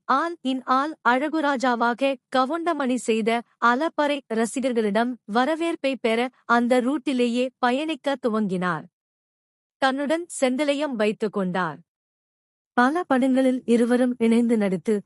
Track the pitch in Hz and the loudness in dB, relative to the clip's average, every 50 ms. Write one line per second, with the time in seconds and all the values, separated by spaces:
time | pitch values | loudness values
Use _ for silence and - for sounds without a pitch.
0 | _ - 254 269 320 339 349 - - 262 262 262 254 - 254 262 277 311 302 - | _ 0 0 0 0 -2 -6 -6 -4 -4 -4 -4 -2 0 0 0 0 -2 -4 -2
1 | - 233 247 262 285 311 294 320 294 285 277 247 247 254 240 226 226 240 240 - | 0 2 2 2 0 -2 -2 0 0 0 0 0 0 0 0 2 0 0 0 0
2 | 269 277 269 262 _ - - 262 262 254 320 339 330 339 330 285 277 240 254 233 | 0 -2 -2 -4 _ -4 0 0 0 0 -2 -4 -2 -2 -2 -2 0 -2 -2 -2
3 | - - 220 220 214 226 226 240 226 _ _ - - 233 240 254 311 339 - - | 0 0 0 0 0 0 -2 -2 -4 _ _ 0 2 2 2 2 0 -2 -2 0
4 | 294 294 294 285 - - 226 220 233 220 - 269 240 269 240 233 214 208 196 220 | 0 0 0 -2 -4 -4 -2 -2 -2 -2 -2 -2 -2 -2 0 0 0 0 2 0
5 | 233 247 254 - _ - 202 240 254 285 320 311 339 339 339 - - 269 269 226 | 0 -2 -4 -8 _ -4 0 0 0 0 0 -2 -2 -4 -4 -2 -2 -4 -2 -2
6 | - 226 220 226 247 262 - _ _ - 233 240 240 233 254 254 226 247 285 294 | -2 -2 0 0 -2 -4 -6 _ _ 0 2 2 2 2 2 2 2 0 -2 -2
7 | - 302 269 247 240 240 233 247 254 262 - - - 240 247 269 311 320 320 254 | -2 -2 0 0 0 0 0 0 -2 -2 -4 -2 -2 0 0 0 -2 -4 -6 -4
8 | - 277 269 262 - 247 214 220 214 185 190 180 185 180 165 151 - - _ _ | -4 -4 -4 -2 -2 -2 0 0 -2 -2 -2 -2 -2 -2 -4 -4 -6 -12 _ _
9 | _ _ _ _ _ _ _ _ _ _ _ _ _ _ _ - 277 269 262 269 | _ _ _ _ _ _ _ _ _ _ _ _ _ _ _ -2 0 0 0 0
10 | 285 262 311 339 349 - - - 269 254 254 254 302 285 285 277 302 294 254 214 | -2 -2 -2 -2 -4 -6 -6 -2 0 0 0 0 0 0 0 -2 -2 -4 -2 0
11 | 214 208 214 - 220 202 - 208 190 185 175 190 180 160 147 175 - _ _ _ | 0 0 0 -2 -4 -4 -2 -2 -4 -2 -2 -2 -2 -4 -6 -10 -16 _ _ _
12 | _ _ _ _ _ _ _ _ _ _ _ _ _ _ - - 240 262 302 349 | _ _ _ _ _ _ _ _ _ _ _ _ _ _ 0 2 2 2 2 0
13 | 359 - 269 262 262 269 254 262 262 262 254 254 - - 233 220 247 226 247 240 | 0 0 2 2 2 2 2 4 2 2 2 0 0 2 2 4 4 2 2 2
14 | 254 247 240 - 233 226 226 233 240 233 240 220 202 196 185 175 - - 214 202 | 2 0 0 0 2 4 4 4 4 2 2 2 2 0 -2 -2 -2 -2 -2 -2
15 | - | -4